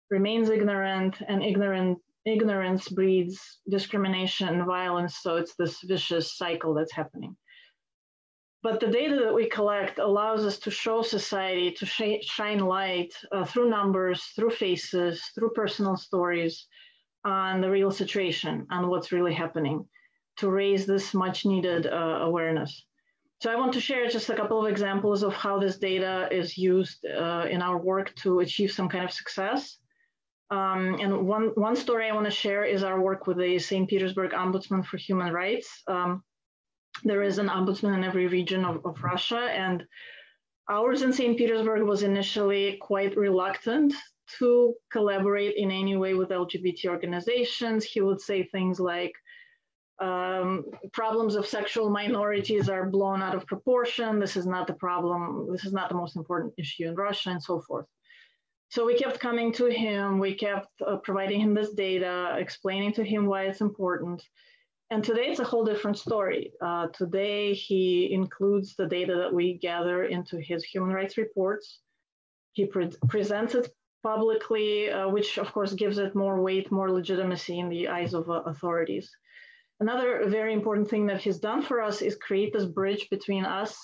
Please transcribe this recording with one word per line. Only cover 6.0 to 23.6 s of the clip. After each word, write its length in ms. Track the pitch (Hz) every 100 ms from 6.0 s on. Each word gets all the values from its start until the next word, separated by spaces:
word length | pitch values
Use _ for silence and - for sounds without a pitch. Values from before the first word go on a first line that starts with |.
| - 170 160 -
cycle 360 | 175 165 160
that's 180 | 151 160
happening. 440 | - 147 - - - _ - - _ _ _ _ _ _ _ _ _
But 180 | 226 220
the 80 | 220
data 280 | 226 302 277
that 120 | 226
we 140 | 226 226
collect 500 | 208 208 202 196 -
allows 460 | 214 202 214 220
us 140 | 208 196
to 100 | -
show 300 | 202 233 226
society, 680 | 226 208 - 202 190 180 180
to 140 | 175 196
sh-, 360 | - 214 214
shine 360 | - - 208 208
light, 540 | 185 190 190 180 175 - -
uh, 140 | 196
through 260 | 180 247 240
numbers, 520 | 214 196 190 185 180 -
through 160 | - 226
faces, 720 | 233 196 175 - 180 175 165 -
through 160 | - 226
personal 460 | 226 208 208 196 185
stories, 680 | - 190 175 170 165 165 - - - _ _ _
on 360 | 202 190 190 190
the 100 | 190
real 200 | 196 196
situation, 760 | 196 190 208 185 160 156 156 -
on 180 | 180 180
what's 240 | 180 -
really 200 | 180 175
happening, 540 | 160 165 165 143 151 - _ _ _ _ -
to 120 | 196
raise 360 | 196 196 196 190
this 280 | 196 196
much 320 | 196 180 180 202
needed, 400 | 190 180 170 160
uh, 320 | 165 165 160
awareness. 640 | 165 170 160 160 151 - - _ _ _ _ _
So 100 | 226
I 60 |
want 160 | 233